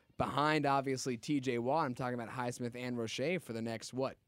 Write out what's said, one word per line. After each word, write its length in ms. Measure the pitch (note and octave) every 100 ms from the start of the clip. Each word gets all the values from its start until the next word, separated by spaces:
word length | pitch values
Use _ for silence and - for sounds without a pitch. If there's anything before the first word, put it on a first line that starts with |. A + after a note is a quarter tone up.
| _ -
behind, 480 | A2+ A#2+ D3 D#3 C#3
obviously, 480 | C#3 C3+ C3 C3+ A#2+
T 220 | - D3
J 180 | B2+ A#2+
Watt. 280 | A#2+ D3+ E3
I'm 100 | C3
talking 180 | B2+ B2
about 100 | A2
Highsmith 460 | B2+ B2 B2 B2 B2
and 220 | B2 A#2+
Roche 420 | A2 - C#3 F3+
for 120 | -
the 80 | A2+
next, 320 | A2+ A2+ -
what, 240 | B2 C3 -